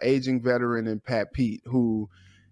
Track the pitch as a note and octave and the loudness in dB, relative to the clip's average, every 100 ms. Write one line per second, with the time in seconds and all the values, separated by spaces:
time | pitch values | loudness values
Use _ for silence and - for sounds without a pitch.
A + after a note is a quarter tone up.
0 | B2+ C3+ B2+ B2+ B2+ A#2+ A#2+ A#2 A2+ A2 | 2 2 2 0 0 0 0 0 -2 -4
1 | - A#2 G2+ - A#2+ G#2+ A#2 B2+ A#2 A2 | -2 -2 -2 -2 -2 -2 -2 0 2 0
2 | G#2 - - _ _ | -4 -12 -20 _ _